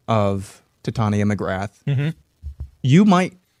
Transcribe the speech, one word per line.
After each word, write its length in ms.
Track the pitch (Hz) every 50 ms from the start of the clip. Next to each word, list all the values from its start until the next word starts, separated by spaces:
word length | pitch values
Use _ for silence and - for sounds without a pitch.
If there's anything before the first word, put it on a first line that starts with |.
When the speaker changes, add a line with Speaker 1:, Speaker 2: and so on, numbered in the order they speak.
| _ -
Speaker 1:
of 540 | 113 110 104 101 98 98 95 - - - _ _ _ _ -
Titania 420 | - 110 - 110 104 104 104 104
McGrath, 580 | 104 104 92 95 87 95 92 98 107 - _ _
Speaker 2:
Mm-hmm. 240 | - 143 127 143 156 160 - _ _ _ _ - - - - - - _ _ -
Speaker 1:
you 220 | 131 127 175 208
might 280 | 214 185 180 185 165 - _ _ _ _ _